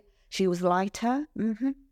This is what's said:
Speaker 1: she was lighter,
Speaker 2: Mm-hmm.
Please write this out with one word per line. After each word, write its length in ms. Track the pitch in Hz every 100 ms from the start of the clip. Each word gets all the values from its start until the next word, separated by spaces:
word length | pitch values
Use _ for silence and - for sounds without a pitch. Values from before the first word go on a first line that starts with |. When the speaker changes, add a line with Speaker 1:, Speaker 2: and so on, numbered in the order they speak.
| _ _ -
Speaker 1:
she 180 | - 185
was 160 | 175
lighter, 640 | 180 180 202 - 233 269 302 -
Speaker 2:
Mm-hmm. 340 | 220 214 269 277 -